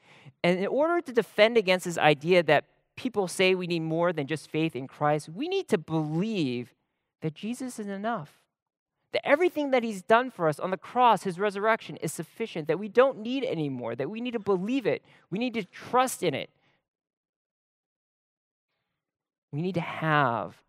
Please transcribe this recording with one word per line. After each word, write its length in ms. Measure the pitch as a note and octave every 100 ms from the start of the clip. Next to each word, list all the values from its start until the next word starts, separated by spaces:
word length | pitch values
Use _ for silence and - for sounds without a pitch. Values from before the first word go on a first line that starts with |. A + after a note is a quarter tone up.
| _ - - _
And 160 | F3 F3+
in 80 | G3
order 340 | B3 D#4+ F4
to 100 | E4+
defend 460 | A#3 - - A3 A#3
against 280 | F#3 F#3 F3+
this 120 | E3
idea 460 | D3+ D3 D#3+ F3+
that 220 | D#3 C#3 - _ _ -
people 320 | B3+ G#3 F3+
say 280 | - F#3 F#3
we 120 | F3+
need 140 | E3+
more 320 | D#3+ D#3+ E3+
than 140 | D#3+ C3+
just 220 | D#3 -
faith 260 | D#3 D#3+ B2
in 120 | C3+
Christ, 400 | - D3 D3+ D#3+
we 220 | F3 E4
need 180 | G4 -
to 80 | G#3
believe 960 | D3+ D#3+ D3+ D#3+ A3 G#3 C3+ A#2+ B2 _ _ _ _ _
that 120 | D#3+
Jesus 440 | D3 G#3 B3 B3+ A3+
is 100 | G3+
enough, 540 | G3 A3 A3 C#3+ _ _ _ _ _ _ _ _
that 140 | - -
everything 440 | D4 F4+ D4+ C#4
that 120 | B3+
he's 180 | A3+ F#3+
done 300 | - A3+ B3+
for 160 | - D#3+
us 120 | C#3+
on 100 | F#3
the 60 | F#3
cross, 460 | - B3 B3 G3
his 160 | G3 E3+
resurrection, 580 | G#3 G3 A3 A3+ - D3+
is 160 | D#3
sufficient, 540 | - D#3 - A3+ F3 D3+
that 120 | D#3+
we 80 | G#3+
don't 320 | A#3 C4+ G#3+
need 240 | A3+ C4+
any 240 | A#3+ E3 C#3+
more, 280 | B2+ A#2 A#2+
that 140 | C#3
we 120 | A3
need 100 | B3
to 80 | A3+
believe 460 | G3+ F#3 G3+ C4+ F#3+
it. 180 | B2+ _ _ _
We 100 | F#3+
need 140 | B3 A3
to 100 | F3+
trust 580 | - - B3 B3+ -
in 100 | F3
it. 160 | B2+ - _ _ _ _ _ _ _ _ _ _ _ _ _ _ _ _ _ _ _ _ _ _ _ _ _ _ _ _ _ _
We 100 | D3
need 140 | F3+ E3+
to 60 |
have 720 | E3 - D#3+ D3 C3 A#2 F2 -